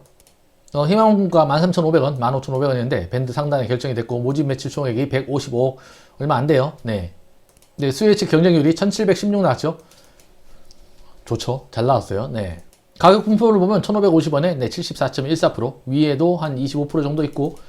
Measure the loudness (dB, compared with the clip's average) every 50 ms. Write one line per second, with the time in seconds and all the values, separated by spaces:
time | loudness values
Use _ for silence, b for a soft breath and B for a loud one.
0 | -14 _ _ _ _ _ _ _ _ _ _ _ _ _ -4 -2 0 2 2 4
1 | 4 4 4 4 2 2 4 2 2 4 2 2 2 2 2 2 2 2 2 2
2 | 2 2 0 -2 -2 -2 -2 -2 -4 -4 -4 -2 0 0 0 -2 -2 -2 -2 -4
3 | -4 -4 -4 -4 -4 -4 -4 -4 -2 -2 -2 -2 -2 -2 -4 -4 -4 -4 -4 -6
4 | -4 -4 -6 -4 -2 -2 -2 0 -2 -2 -2 -4 -6 -8 -8 -6 -4 -4 -2 -2
5 | -2 -2 -2 -4 -4 -4 -4 -6 -4 -4 -2 0 0 0 -2 B B B B B
6 | B B B -8 -4 -2 0 0 2 2 2 2 2 0 -4 -8 -8 -6 -6 -4
7 | -6 -8 -12 -18 -20 -20 _ _ _ _ _ _ _ _ _ -4 -4 -4 -2 2
8 | 2 2 4 2 2 2 2 4 4 6 4 4 4 2 2 2 0 -2 0 0
9 | 0 2 2 0 0 0 0 2 2 0 0 0 -2 -4 -6 -6 b b b b
10 | b b b b b b _ -20 -20 -20 -20 -20 -20 -20 -20 -20 -20 -20 b b
11 | b b b b -8 -6 -6 -6 -4 -6 -6 -6 -8 -10 -6 -2 0 2 2 2
12 | 0 -2 -4 -6 -6 -6 -6 -6 -6 -8 -8 -12 -16 -20 -20 _ _ _ _ 4
13 | 6 6 6 6 4 2 2 2 4 4 4 4 2 2 2 0 0 0 0 2
14 | 2 4 4 4 2 2 0 0 0 0 -2 -2 -4 -4 -6 -6 -10 -10 -6 -4
15 | -4 -4 -4 -4 -4 -4 -2 0 0 0 0 -2 -4 -6 -6 -10 -8 -4 0 0
16 | 2 2 2 2 2 0 0 0 -2 -4 -4 -4 -4 -4 -4 -4 -4 -2 -2 -2
17 | -2 -2 -2 -2 -4 -4 -4 -4 -4 -4 b b b